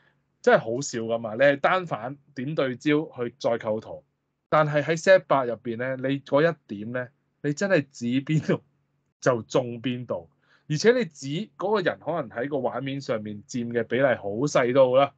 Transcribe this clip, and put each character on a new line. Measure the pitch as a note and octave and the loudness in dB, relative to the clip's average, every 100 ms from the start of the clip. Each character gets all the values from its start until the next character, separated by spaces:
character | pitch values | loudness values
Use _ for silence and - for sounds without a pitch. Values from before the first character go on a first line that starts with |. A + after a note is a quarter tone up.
| _ _ _ _ | _ _ _ _
真 | - A3 | 4 4
係 | |
好 | A2+ A#2+ | 2 -6
少 | C#3+ A#2 | -4 -6
㗎 | A2+ A#2 | -4 -4
嘛！ | A2+ A2 | -2 2
你 | |
係 | C#3+ C#3+ | 4 4
單 | E3 F#3 F3 | 2 0 -2
反 | B2 A#2 C#3+ _ - | -8 -8 -12 _ -10
點 | B2+ D#3+ | -6 -2
對 | C3+ B2 | -2 -2
焦 | D3+ D3 D#3 - | 0 0 0 -6
去 | A#2+ A#2 | -8 -4
再 | B2+ A#2 | -4 -2
構 | A2+ A2 | -2 -6
圖， | G#2+ E2 _ _ _ _ - | -6 -16 _ _ _ _ 0
但 | D#3 D3+ | 2 2
係 | D3 | 0
喺 | C#3 E3+ | 0 0
Z | G3 F#3+ | 6 6
八 | - C#3+ B2 | 6 0 0
入 | A2 | -4
邊 | A#2+ A2+ | -6 -6
呢， | B2+ C3 | -6 -4
你 | C3 C#3 | -2 -2
嗰 | - C#3 E3 | 0 2 2
一 | E3 - | 0 -8
點 | G2+ G#2+ | -10 -8
呢， | B2 B2 _ _ _ | -8 -8 _ _ _
你 | D3 | -6
真 | D3 G3+ | -2 2
係 | F#3 C#3+ | 2 0
指 | - A#2+ B2+ | -6 -2 -2
邊 | C#3 D#3 - | 0 0 0
度 | D#3 _ _ _ _ _ _ | -2 _ _ _ _ _ _
就 | - A#2+ | 0 0
中 | - D3 B2 A#2+ | 0 -2 -2 -4
邊 | B2 B2 A#2+ | -4 -6 -6
度， | G2 E2+ _ _ _ - | -8 -8 _ _ _ -6
而 | D3+ | 0
且 | G#3 | 4
你 | B3+ F#3 | 4 0
指 | - C3+ D#3 G#3+ - | -6 -8 -6 -8 -6
嗰 | G3 G#3+ | -2 0
個 | |
人 | D#3+ G2 | 0 -4
可 | - E3+ | -6 -6
能 | B2 | -6
喺 | A#2 C#3 | -6 -6
個 | D3 | -4
畫 | B2 A2+ | -4 -4
面 | C3+ C#3 | -8 -8
上 | C3+ A#2 | -6 -6
面 | G#2+ G#2+ - | -6 -12 -10
佔 | B2 A#2 | -8 -4
嘅 | A#2 | -4
比 | A#2 A#2+ | -2 2
例 | |
好 | C#3 A2 G2+ G#2 D3 | 2 2 -2 -4 0
細 | D3+ B2 | 2 2
都 | B2+ C3 | 4 6
好 | B2+ | 6
啦， | C#3 | 2